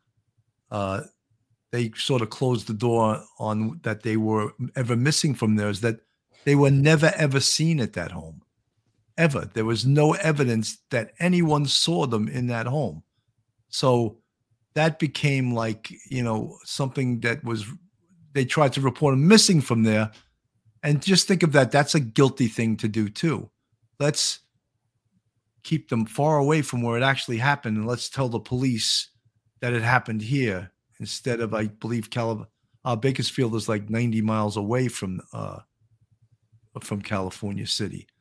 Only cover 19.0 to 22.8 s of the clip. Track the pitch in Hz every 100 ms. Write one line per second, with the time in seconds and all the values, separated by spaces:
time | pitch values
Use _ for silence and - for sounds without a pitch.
19 | 147 131 160 214 - 160 - 113 110 107
20 | 107 - _ _ _ _ _ _ 151 147
21 | - 180 - 185 165 139 127 143 143 160
22 | 117 127 135 135 117 - 113 107